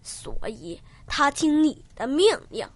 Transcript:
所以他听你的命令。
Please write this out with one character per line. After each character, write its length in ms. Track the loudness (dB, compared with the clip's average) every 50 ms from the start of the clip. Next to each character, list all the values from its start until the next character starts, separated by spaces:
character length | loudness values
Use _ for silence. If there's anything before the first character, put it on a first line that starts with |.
| -14
所 340 | -14 -16 -14 -12 -6 -6 -4 -4 -6
以 320 | -10 -12 -12 -14 -14 -14 -16 -20 -20 -20 -12 -8
他 240 | -2 2 2 2
听 320 | 2 2 2 2 4 4 4
你 200 | 4 2 -2 -12 -20 -12
的 100 | -8 -6
命 340 | -4 0 4 4 4 4 2 -4 -12
令。 180 | -10 -10 -10 -10 -12